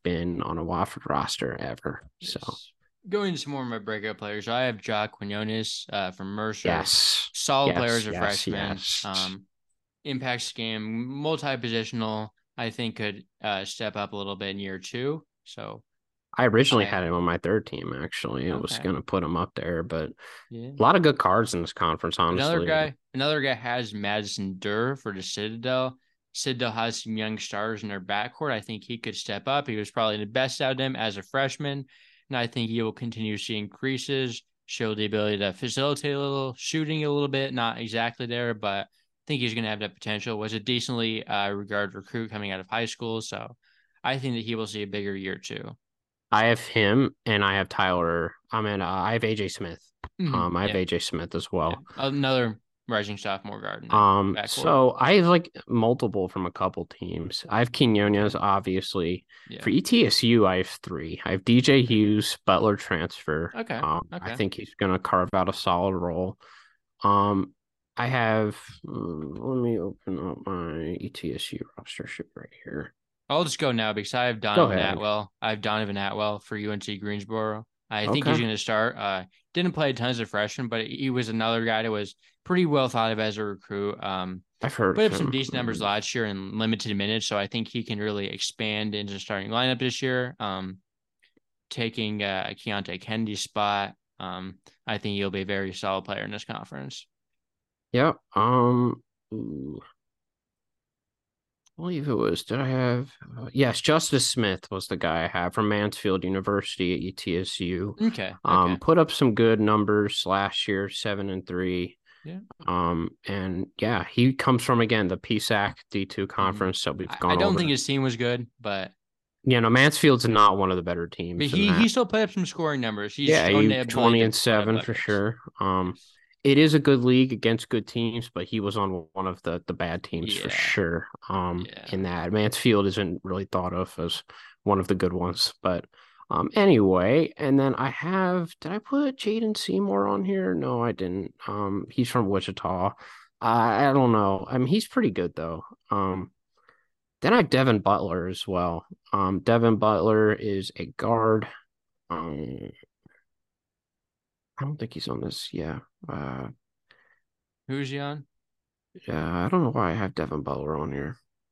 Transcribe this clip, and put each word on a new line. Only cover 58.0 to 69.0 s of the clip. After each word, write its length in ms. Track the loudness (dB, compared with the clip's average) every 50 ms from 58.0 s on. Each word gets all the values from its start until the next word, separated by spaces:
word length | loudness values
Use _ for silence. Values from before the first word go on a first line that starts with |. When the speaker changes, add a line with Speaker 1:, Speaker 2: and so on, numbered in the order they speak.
| 6 4 4 4 4 2 0
Speaker 2:
Okay. 100 | 0 0
Speaker 1:
obviously. 800 | 2 2 2 0 0 -2 -2 -2 -2 -2 -2 -2 -2 -2 -4 -8 _ -20 -20 -20 -18
Speaker 2:
Yeah. 140 | -12 -4
Speaker 1:
For 80 | 0 2
E 100 | 2 2
T 260 | 4 4 4 4 4
S 160 | 4 4 4 4
U, 220 | 6 6 8 8
I 100 | 6 4
have 120 | 2 0 -2
three. 520 | -6 -14 -12 -10 -10 -8 -8 -8 -8 -8 -4
I 80 | -4
have 120 | -4 0 4
D 160 | 6 6 6
J 220 | 8 8 6 6
Hughes, 560 | 6 6 4 4 4 4 4 2 0 0 -4 -2 _
Butler 300 | 4 4 6 6 4 2
transfer. 760 | 2 0 -2 -2 -2 -2 -4 -6 -8 -6 -4 -2 -2 -4 -4 -6
Speaker 2:
Okay. 220 | -8 -8 -6 -4
Speaker 1:
Um, 320 | -2 -2 -2 -2 -2 -4 -6
I 60 | -10
Speaker 2:
Okay. 200 | -10 -8 -6 -4
Speaker 1:
think 180 | -2 -2 -2 -4
he's 200 | -6 -12 -12 -6
gonna 240 | -2 0 0 0 0
carve 300 | 0 2 2 2 2 2 2
out 140 | 0 0 0
a 40 |
solid 420 | -2 -2 -2 0 0 2 2 0 0
role. 440 | -2 -2 -2 -2 -2 -4 -4 -6 _ -16 -20 -20 -20 -20 _ _ _ _ _ _ -2 2
Um, 500 | 4 4 4 4 4 2 0 0 -2 -6 _ _ _ _ _ _ _ _
I 100 | -4 -2
have, 500 | 0 0 2 2 2 2 2 2 0 -4 -8 -14 -20 -20 -18 -14
mm, 540 | -12 -8 -8